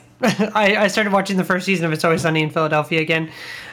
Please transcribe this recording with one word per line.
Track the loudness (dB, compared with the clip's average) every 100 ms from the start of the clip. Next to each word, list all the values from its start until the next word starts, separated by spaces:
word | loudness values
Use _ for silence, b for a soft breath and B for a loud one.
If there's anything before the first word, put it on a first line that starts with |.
| -18
<laughs> | _
I, | -2 0 0 2 2 4
I | 2
started | 2 2
watching | 0 2 -2
the |
first | 0 -2 0
season | 0 0
of |
It's | 0
Always | 2 2
Sunny | 2 0
in | 0
Philadelphia | 0 0 0 0 -2
again. | 0 -2 -2 B B B B